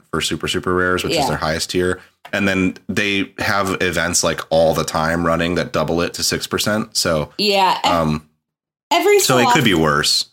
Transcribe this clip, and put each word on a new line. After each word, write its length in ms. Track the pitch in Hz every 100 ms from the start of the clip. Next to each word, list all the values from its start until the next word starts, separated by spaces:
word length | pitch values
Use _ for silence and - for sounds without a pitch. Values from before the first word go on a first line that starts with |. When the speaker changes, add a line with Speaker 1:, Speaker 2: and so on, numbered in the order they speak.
| _
Speaker 1:
for 80 | 80
super, 280 | - 80 80
super 240 | 92 92
rares, 300 | 90 90 90 90
which 80 |
is 60 | 160
Speaker 2:
Yeah. 80 | 135
Speaker 1:
their 80 | 76
highest 320 | 80 82 -
tier. 300 | 90 90 90 - _ -
And 140 | 104 98
then 300 | 95 92 - -
they 440 | 98 101 98 95 -
have 420 | - 101 95 90
events, 420 | 92 82 85 87 85
like, 160 | 78 -
all 220 | 80 82 80
the 80 |
time 420 | 78 82 80 85 82
running 300 | 82 85 85
that 160 | 73
double 300 | 82 80 85
it 120 | 87 -
to 80 |
six 220 | - - -
percent. 480 | 90 107 107 110 -
So, 340 | 90 78 76 -
Speaker 2:
Yeah, 420 | 208 196 185 -
ev-, 80 | -
Speaker 1:
um, 380 | - 78 76 - _ _ _ _ _ _
Speaker 2:
every 280 | 339 359 415
Speaker 1:
so 180 | - 127
Speaker 2:
so 80 | 247
Speaker 1:
it 40 |
could 100 | 160
be 80 | 117
Speaker 2:
often, 100 | 85
Speaker 1:
worse. 420 | 78 73 - - -